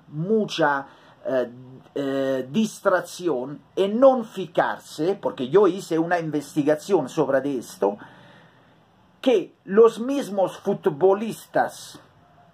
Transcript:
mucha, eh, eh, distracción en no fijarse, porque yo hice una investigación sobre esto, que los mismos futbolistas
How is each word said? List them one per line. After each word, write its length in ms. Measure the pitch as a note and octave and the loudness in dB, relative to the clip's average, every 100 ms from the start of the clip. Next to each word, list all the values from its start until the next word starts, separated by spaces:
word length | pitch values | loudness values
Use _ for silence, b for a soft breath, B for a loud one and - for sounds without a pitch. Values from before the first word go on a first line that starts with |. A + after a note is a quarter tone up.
| - | -12
mucha, 760 | D3 F#3 A3 F3 E3 D#3 C#3 C#3 B B B | -6 0 0 0 0 0 0 -6 B B B
eh, 260 | - C3 A#2 B2 B2+ C3 - | -4 -2 -2 -8 -20 -20 -10
eh, 520 | C#3 C#3 C3+ C3+ C3 B2+ | -6 -4 -2 -2 -2 -2
distracción 1080 | F#3 A3 - G3 F3+ F3 - F3 B2+ C3+ D3 _ | -2 -2 0 0 0 -2 -6 -4 -4 -6 -12 _
en 240 | - G3 A3 | -4 -2 6
no 240 | C4+ B3 | 6 6
fijarse, 920 | - F#3+ E3 - B2 G#2 - - E3 G3 | -2 -8 -6 -2 -2 -4 -10 -4 -4 -2
porque 300 | - - B2+ | -4 -6 2
yo 160 | F#3 G3 | 4 4
hice 300 | F#3+ - E3 | 0 -4 -2
una 220 | E3 F3 | 0 -2
investigación 920 | D#3+ D3 - D#3 C#3+ D3+ - F3+ B2+ | -2 -6 -4 -2 0 0 2 0 0
sobre 320 | - C3+ C3+ C#3+ B2+ | -2 2 2 0 -6
esto, 400 | - - G3+ G#3+ B B B B B B B B _ _ _ _ | -8 -2 -2 -2 B B B B B B B B _ _ _ _
que 360 | C4 G#3 - _ | 2 2 0 _
los 360 | - G3+ A3+ G#3+ | 0 6 6 6
mismos 600 | B3 C#4 F#3 G3+ F3+ - | -4 -4 -2 0 -2 -2
futbolistas 1400 | G3 G3 F#3+ C#3+ F#3+ G3+ A3 E3 - D3 A#2+ - - - - _ _ _ _ | -4 -2 -2 2 4 4 -2 -8 -4 -2 -2 -6 -18 -20 -20 _ _ _ _